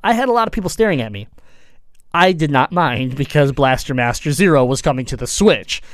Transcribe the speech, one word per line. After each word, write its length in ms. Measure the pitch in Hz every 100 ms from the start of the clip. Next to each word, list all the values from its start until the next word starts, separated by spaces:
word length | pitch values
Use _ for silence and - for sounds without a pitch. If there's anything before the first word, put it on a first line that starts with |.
I 80 | 214
had 160 | 233 254
a 40 |
lot 140 | 233 226
of 60 |
people 180 | 220 185
staring 300 | - 220 147
at 100 | 110
me. 160 | 101 104 - - - - - - - -
I 160 | 170 185
did 220 | 165 156
not 180 | 135 -
mind 460 | 175 156 120 127 135
because 340 | 131 151 139
Blaster 440 | 135 135 127 -
Master 360 | 127 120 120 151
Zero 340 | 147 196 143
was 160 | 127 131
coming 260 | 151 131 123
to 100 | 131
the 100 | 123
Switch. 560 | - 202 117 87 - -